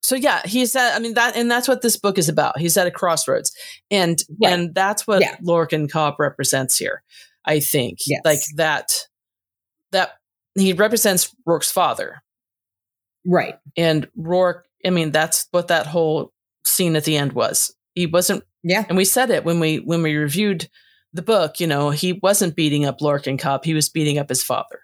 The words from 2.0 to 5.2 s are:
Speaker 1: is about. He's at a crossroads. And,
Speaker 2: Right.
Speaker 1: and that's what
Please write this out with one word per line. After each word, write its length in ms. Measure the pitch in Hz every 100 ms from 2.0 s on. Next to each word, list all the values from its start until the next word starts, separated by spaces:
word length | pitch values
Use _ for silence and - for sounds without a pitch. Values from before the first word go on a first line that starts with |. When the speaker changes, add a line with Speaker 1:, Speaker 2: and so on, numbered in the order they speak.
| 202 196
Speaker 1:
is 120 | 156
about. 300 | 156 139 -
He's 180 | 170 165
at 80 | 180
a 40 |
crossroads. 640 | 175 180 160 - - - - - - _
And, 320 | 202 175 165 - 175
Speaker 2:
Right. 100 | 208
Speaker 1:
and 220 | 180 175
that's 320 | 175 190 214 -
what 140 | 202